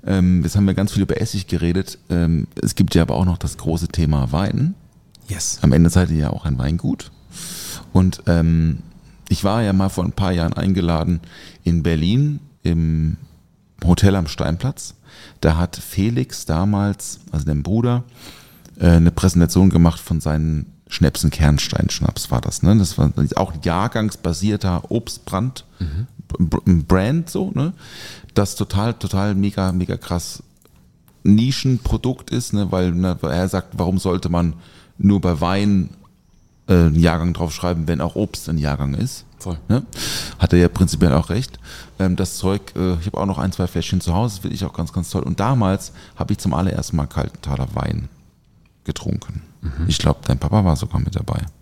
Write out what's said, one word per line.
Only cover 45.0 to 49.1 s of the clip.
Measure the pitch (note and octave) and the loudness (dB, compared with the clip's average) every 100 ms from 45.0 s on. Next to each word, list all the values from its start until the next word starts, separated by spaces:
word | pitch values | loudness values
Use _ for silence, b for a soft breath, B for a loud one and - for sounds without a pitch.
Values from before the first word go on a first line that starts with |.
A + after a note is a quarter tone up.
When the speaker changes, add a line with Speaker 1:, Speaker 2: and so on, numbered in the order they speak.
| E2+ | -4
Speaker 1:
toll. | G2 | -4
Und | C2+ E2+ | -4 -2
damals | G#2 C3+ G2 F#2+ - B B - | 0 2 2 0 -4 B B -10
hab | - | -4
ich | G#2 | -2
zum | - | -2
allerersten | C#2 F#2 - - D#2+ | -2 -2 -2 -4 -4
Mal | C#2+ | -4
Kaltenthaler | - C#2+ - C#2 C2 C2 | -4 -6 -8 -6 -4 -4
Wein | - - - - - _ _ _ _ _ _ | -4 -4 -4 -6 -14 _ _ _ _ _ _
getrunken. | - - - | -10 -8 -4